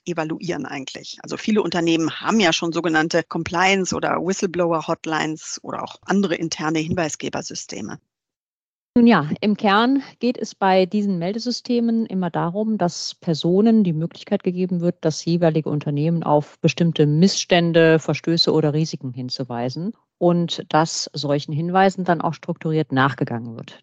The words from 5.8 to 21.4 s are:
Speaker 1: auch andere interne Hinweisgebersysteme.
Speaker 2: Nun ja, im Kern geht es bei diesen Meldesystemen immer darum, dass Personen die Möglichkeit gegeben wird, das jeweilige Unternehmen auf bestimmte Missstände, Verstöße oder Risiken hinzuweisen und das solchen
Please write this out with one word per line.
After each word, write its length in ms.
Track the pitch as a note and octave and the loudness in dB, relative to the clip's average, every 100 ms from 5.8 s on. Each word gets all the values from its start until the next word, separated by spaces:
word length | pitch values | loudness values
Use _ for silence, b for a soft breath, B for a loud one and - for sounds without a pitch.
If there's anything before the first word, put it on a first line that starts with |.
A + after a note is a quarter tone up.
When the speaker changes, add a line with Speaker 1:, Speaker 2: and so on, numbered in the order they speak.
Speaker 1:
auch 140 | - - | -8 -10
andere 300 | - G3+ F#3 | 0 0 2
interne 440 | E3+ E3 - D#3 D#3+ | -2 -4 -4 -2 -2
Hinweisgebersysteme. 1200 | D#3+ F3+ D#3 - - C3+ D3+ - - - A2 - _ _ _ _ _ _ _ _ _ | -2 -2 -4 -6 -8 -8 -10 -14 -12 -12 -12 -14 _ _ _ _ _ _ _ _ _
Speaker 2:
Nun 140 | A#3+ A#3 | 4 6
ja, 220 | F3+ D3+ - | 6 2 -2
im 160 | G#3+ | -2
Kern 480 | G3+ G#3 G#3 B3 C4+ B - | 0 2 4 4 0 B -4
geht 180 | A#3+ B3 | -4 -2
es 160 | A3 | -8
bei 320 | - F#3+ F#3+ | -2 2 4
diesen 320 | F#3 G#3 G3+ F3 | 4 0 0 -2
Meldesystemen 880 | F3 A3+ A#3+ G#3+ - A#3+ A#3 A3+ | -4 -4 -6 -6 -2 0 2 0
immer 240 | A3 F#3 F3 | -2 -2 -2
darum, 480 | D#3 E3+ G3 A3 G3+ | -2 -2 -2 -2 0
dass 380 | F3 - - | -2 -2 -10
Personen 720 | - F3 D3 E3+ F#3 A3+ A3+ | -6 -4 -2 2 4 6 6
die 80 | F3+ | 4
Möglichkeit 500 | D#3 E3+ - - G3+ | 0 -4 -8 -4 -2
gegeben 380 | F#3 F3+ F#3 F3 | -2 -2 -2 0
wird, 160 | F3 - | 0 0
das 240 | D#3+ - | -4 -2
jeweilige 460 | E3+ E3+ E3 D#3 - | -2 2 2 2 -2
Unternehmen 540 | D3 D3+ C#3+ D#3+ E3 | -4 -2 -2 0 0
auf 360 | - D3 - - | 2 0 0 -2
bestimmte 460 | D#3+ - E3+ D3+ | 0 2 0 4
Missstände, 920 | D3 D#3 G3 - - F3 E3+ E3 E3 D#3+ | 2 4 4 2 2 2 4 6 6 4
Verstöße 520 | - C#3+ E3 E3+ - | 2 -4 0 2 4
oder 220 | D#3 D#3 | 4 2
Risiken 400 | D3+ D#3+ D#3 C3 | 0 -2 -4 -10
hinzuweisen 800 | B2+ B2+ - B2 A#2+ B2 D3 G3 - _ - | -8 -10 -8 -8 -4 -4 -4 -8 -10 _ 0
und 480 | F3 F3 E3 - - | 2 4 0 -4 0
das 420 | G3+ - - - | 2 2 -2 -8
solchen 400 | D3 C#3+ C#3+ | -6 -2 -2